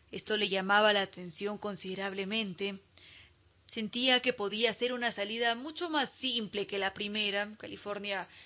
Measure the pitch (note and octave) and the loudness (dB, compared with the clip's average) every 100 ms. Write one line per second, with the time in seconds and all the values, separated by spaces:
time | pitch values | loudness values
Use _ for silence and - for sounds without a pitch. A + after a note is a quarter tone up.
0 | - F#3+ - G#3+ G3+ F#3+ F#3+ G3+ G#3+ G#3 | -12 -8 -2 0 2 2 4 6 8 6
1 | F#3+ F3+ F3+ - G3+ G#3 G#3 F#3+ F#3 F#3 | 2 -6 -10 -4 -4 -4 -6 -6 -6 -4
2 | G3 G3 F#3+ A3 G#3 E3 G3 G3 - - | -4 -4 -2 -2 -2 -2 -4 -6 -14 -20
3 | - - - _ _ _ - A#3 G#3+ A#3+ | -20 -20 -20 _ _ _ -10 -6 -4 2
4 | B3+ B3 B3+ B3 G3+ G#3+ A#3 - B3 B3 | 4 6 4 2 0 2 2 4 0 0
5 | A#3 G3+ G3+ A3+ A#3 A#3 C#4+ D#4 F4 D4+ | 0 0 -2 2 2 0 -4 -4 0 0
6 | C4 - C4 A#3+ G#3 G3+ F#3+ G3+ F#3+ - | 0 -2 -2 -2 -2 -4 -2 0 -2 -2
7 | G#3 G#3+ G#3 G3+ G#3 G#3 - G3 G#3 G#3 | -4 -2 0 0 -2 -6 -12 -10 -8 -6
8 | G3+ G3 F3 - | -4 -4 -6 -14